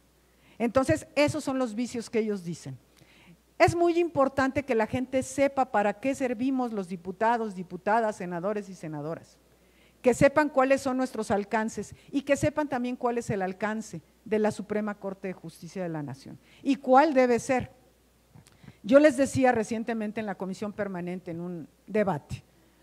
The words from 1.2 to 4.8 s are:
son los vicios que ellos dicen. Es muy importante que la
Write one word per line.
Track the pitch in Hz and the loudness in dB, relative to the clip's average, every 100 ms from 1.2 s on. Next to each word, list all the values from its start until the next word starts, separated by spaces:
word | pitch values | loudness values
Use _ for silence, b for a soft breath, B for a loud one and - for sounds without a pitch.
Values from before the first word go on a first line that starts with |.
| 294 302 | 2 0
son | 277 262 | -2 -2
los | 254 208 | -2 -4
vicios | 240 240 - | -6 -6 -4
que | 220 | -2
ellos | 220 202 170 | -2 -4 -6
dicen. | 156 143 131 _ b b b b 170 _ - | -10 -10 -14 _ b b b b -20 _ 4
Es | 349 339 | 4 6
muy | 339 330 | 4 4
importante | 339 285 269 277 262 277 | 2 2 2 2 0 0
que | 277 | 0
la | 226 | 0